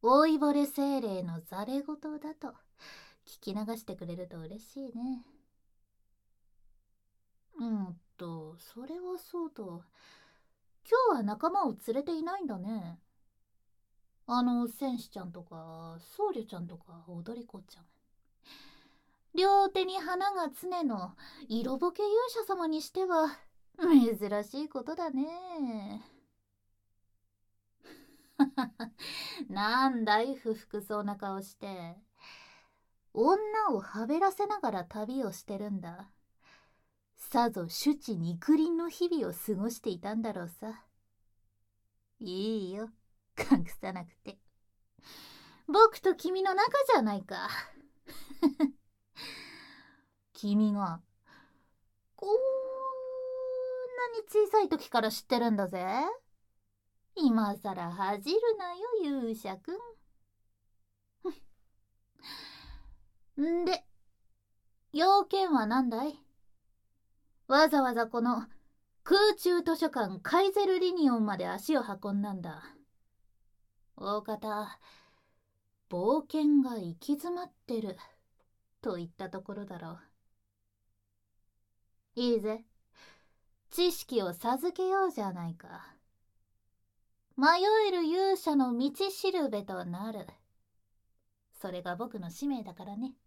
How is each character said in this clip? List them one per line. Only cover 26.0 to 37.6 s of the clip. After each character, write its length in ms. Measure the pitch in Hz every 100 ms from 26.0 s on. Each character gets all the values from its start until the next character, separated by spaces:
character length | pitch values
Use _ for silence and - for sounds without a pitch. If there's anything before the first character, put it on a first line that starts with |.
| 226 _ _ _ _ _ _ _ _ _ _ _ _ _ _ _ _ _ - - - _ _ _
<laughs> 1120 | 277 - 254 - 226 - - - - - 262
な 400 | 196 208 247 269
ん 160 | 247 220
だ 160 | 208
い、 140 | 247 262
不 180 | 233
服 280 | 220 - 208
そ 180 | 208 208
う 40 |
な 120 | 202 202
顔 240 | 202 190
し 160 | 196 -
て。 420 | 202 190 170 175 _ _ - - - - _ _ _ _ _
女 560 | - 247 392 427 427 427
を 80 | 226
は 260 | 196 208 226
べ 140 | 311
ら 120 | 392
せ 140 | 381 415
な 140 | 415
が 120 | 262
ら 140 | 202 175
旅 380 | 214 214 262
を 80 | 226
し 120 | 170
て 140 | - 196
る 140 | 208
ん 100 | 196
だ。 300 | 170 175 196 _ _ _ _ - _ _ _ _ _ _
さ 340 | - 262 240
ぞ 160 | 226